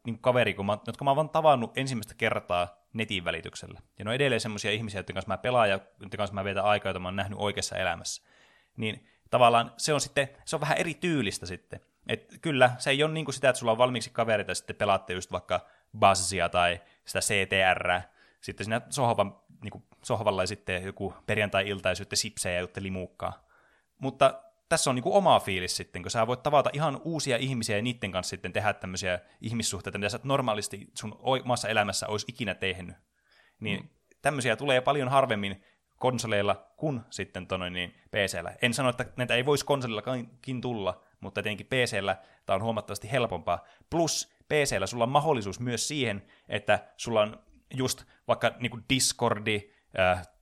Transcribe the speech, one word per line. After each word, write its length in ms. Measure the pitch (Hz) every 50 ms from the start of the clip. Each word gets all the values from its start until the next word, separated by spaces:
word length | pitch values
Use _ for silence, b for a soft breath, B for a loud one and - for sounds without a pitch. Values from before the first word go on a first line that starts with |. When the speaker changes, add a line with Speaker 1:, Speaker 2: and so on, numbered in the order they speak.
| -
Speaker 1:
niinku 160 | 117 113 113
kaveri, 320 | - 127 123 123 117 104 90
kun 120 | 95 98
mä, 120 | 104 107 104 - -
jotka 160 | 113 - 139
mä 40 | 143
oon 60 | 139
vaan 140 | 147 156 151
tavannut 480 | - 160 160 156 143 123 113 - - 127
ensimmäistä 360 | 135 135 131 113 101 - - -
kertaa 580 | 113 110 - 104 - - 87 87 87 87 - _ _ _ -
netin 320 | 113 110 107 107 92 87
välityksellä. 540 | 85 85 82 85 - - - - - - - - _ _ -
Ja 60 | 101
ne 40 | 104
on 60 | 120
edelleen 260 | 131 143 135 120 110
semmosia 300 | 110 113 107 101 - 104
ihmisiä, 260 | 104 107 117 107 101 98
joiden 160 | 92 - -
kanssa 140 | 95 92 -
mä 80 | 95 -
pelaan 320 | - 123 123 120 113 101
ja 100 | 98 98 - - _ -
joiden 180 | - 98 98 98
kanssa 160 | 104 95 98
mä 100 | 98 95
vietän 200 | 101 95 98 95
aikaa, 260 | 104 104 101 - 98
joita 100 | 92 92
mä 80 | 90 92
oon 80 | 92
nähnyt 240 | 101 95 98 104 -
oikeassa 340 | 101 101 98 98 92 - - 95
elämässä. 460 | 92 90 85 87 - - - - b b b b b b b b b b b -
Niin 300 | 110 110 104 - _ b b b b b
tavallaan 420 | - 123 123 117 117 117 120 117 - -
se 160 | - - 151
on 80 | 143
sitten, 280 | - - - 139 139 135 - - -
se 100 | - -
on 60 | 151
vähän 160 | 147 147 160 -
eri 160 | 180 170 147
tyylistä 520 | - - 180 165 143 113 95 - - -
sitten. 340 | 90 92 85 _ - - - _ _ _ _ _ -
Et 260 | - - - _ - -
kyllä, 300 | - 170 147 127 127 123 123 123
se 120 | - 143
ei 140 | 139 139 147
ole 100 | 156 156
niinku 180 | 160 156 135
sitä, 180 | 127 - - 131
että 100 | 120 -
sulla 120 | 120 117
on 60 | 110 113
valmiiksi 320 | 123 127 127 117 - -
kavereita 420 | - - 113 113 110 104 98 -
ja 40 | 90
sitten 200 | - - - 101
pelaatte 380 | - 107 101 98 95 - - 92
just 180 | 92 92 -
vaikka 340 | 92 90 - - 90 87 - b b b b b b 110
Buzzia 500 | 104 98 95 92 92 90 98 90 85 85
tai 320 | - 90 87 87 87 87 - b b b b
sitä 140 | - - 95
C 300 | 95 - 110 98 95 95
T 40 | 98 95 95 92 90
R. 280 | 92 92 90 87 90 90 - b b b b b b
Sitten 240 | b - - - 98
siinä 160 | 107 110 120 123 -
sohvan, 460 | - 143 131 120 117 - 151 196 - - _ _ - -
niinku, 220 | - 104 - 101 - _ _ _ -
sohvalla 400 | - 123 98 110 107 98 95 92
ja 40 | 92
sitten 360 | 104 - - - 92 87 92
joku 300 | 98 95 - 101 95 - - -
perjantai-ilta 640 | - 107 107 107 101 - 98 98 101 101 98 - 92
ja 60 | 90
syötte 200 | 90 98 - -
sipsejä 400 | - - 107 - - - 95 87
ja 60 | 90
jutte 220 | 90 87 - 101 98
limuukkaa. 640 | 95 95 92 90 - _ - 92 90 92 - _ b b b b b b b b b b -
Mutta 440 | - 135 131 - 139 131 - - - - _ _ _ -
tässä 200 | 165 160 - 147
on 60 | 127
niinku 200 | 127 120 175 208 202
oma 220 | 185 160 123 101
fiilis 380 | - - 95 92 90 90 - -
sitten, 240 | 90 - - 90
kun 100 | 87 -
sä 160 | - 117 113 113
voit 160 | 127 127 -
tavata 260 | 147 147 147 127 - -
ihan 280 | 139 156 156 135 - -
uusia 340 | 156 170 151 - 143 123 113
ihmisiä 380 | 127 135 135 120 110 - 107
ja 60 | 101
niitten 300 | 110 123 120 120 - 98
kanssa 180 | 92 92 92 -
sitten 240 | - 90 - 92 87
tehdä 200 | 107 104 107 101
tämmösiä 460 | - - 92 92 87 98 92 90 87 - b b b
ihmissuhteita, 560 | b 113 117 117 110 - - 90 - 98 87 101
mitä 120 | 101 104
sä 60 | 107
et 80 | 110 -
normaalisti 640 | 135 135 139 127 120 110 104 101 - - 98 - - - -
sun 220 | - 107 - -
oi-, 220 | - 123 135 127 -
omassa 240 | 123 120 - - 104
elämässä 380 | 113 110 104 101 95 - - 101
olisi 180 | 107 104 - -
ikinä 260 | - - 120 101 90
tehnyt. 400 | - 95 95 90 92 92 87 87 - _ _ _ b b b b b b b b b
Niin 200 | 110 107 101 95
Speaker 2:
Mm. 60 | - - _ _ _ _ _ _
Speaker 1:
tämmösiä 340 | - 147 147 139 117 127 110
tulee 260 | 110 139 143 131 127
paljon 280 | 123 139 143 147 135 123
harvemmin 540 | 139 139 127 123 113 101 101 98 95 - b b b b b _ _ -
konsoleilla 680 | - 127 127 113 - 110 110 101 101 101 95 - - _ _ -
kuin 240 | - 156 139 120 - -
sitten 380 | - - 95 - - 95 90 -
tonne 220 | 95 92 90 90
niin 200 | 90 90 87 87 - b b b
P 20 | - 110 98 92
C:llä. 280 | - 87 85 90 - -
En 120 | - 120 117
sano, 160 | 139 135 127
että 160 | 120 - 127 - -
näitä 200 | - 123 120 117
ei 100 | 120 123
voisi 200 | 143 147 139 -
konsolillakin 960 | - 143 139 123 117 113 107 - 127 131 127 117 - - - - 135 131 123
tulla, 400 | - 123 120 107 95 92 87 - b b b b
mutta 240 | - 98 - 104 101
tietenkin 240 | 107 104 95 101 -
P 60 | 127 131 123
C:llä 320 | 113 - 98 98 98 95 - B B B B B
tää 100 | - 98
on 80 | 95 107
huomattavasti 480 | 117 113 110 - - 101 - - 101
helpompaa. 520 | 127 131 120 110 92 85 78 92 87 82 - b b b b -
Plus 440 | - 165 170 151 - - - - _ _ _ -
P 40 |
C:llä 360 | - 151 143 - 123 190 190 -
sulla 160 | - 123 117
on 60 | 120
mahdollisuus 500 | 135 156 143 160 151 127 101 101 92 -
myös 280 | 123 127 120 - - -
siihen, 360 | 151 151 127 113 101 101 - b b b b b
että 360 | - 107 - - 104 101 - - _ -
sulla 240 | - 117 113 107
on 180 | 104 107 107 - _ _ _ _ _ - -
just 300 | 127 131 127 - - - b b b b -
vaikka 240 | 117 - - 117 - -
niinku 200 | 123 117 120 117 - -
Discordi, 840 | 139 127 - - - - 120 117 110 107 107 110 107 104 - b b b b b b 95
äh, 280 | 92 90 90 90 87 - _ _